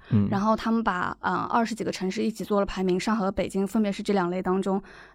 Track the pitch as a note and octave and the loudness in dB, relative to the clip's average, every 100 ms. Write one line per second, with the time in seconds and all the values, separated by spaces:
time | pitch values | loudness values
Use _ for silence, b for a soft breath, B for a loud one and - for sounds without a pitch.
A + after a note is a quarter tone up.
0 | B G#2+ G3+ G3 G#3+ A3 A3+ A3+ A3 F3+ | B 2 2 2 2 0 2 0 0 -2
1 | - - - F3+ - A#3 A3+ A3+ F#3 - | -4 -4 -2 -2 0 0 0 -2 -4 -2
2 | F#3+ G#3+ A3 G#3+ F3+ G3+ G3 - F#3 F3+ | -4 -2 -2 -4 -2 0 0 0 0 2
3 | A3+ A3 F#3+ F#3+ - F#3+ G3 A3 G#3 G3 | 2 0 0 -2 -2 -2 0 2 0 0
4 | G#3 G3+ F3 F3+ F#3 F#3+ F#3+ F#3+ B B | 0 2 2 -2 0 0 2 -2 B B
5 | B | B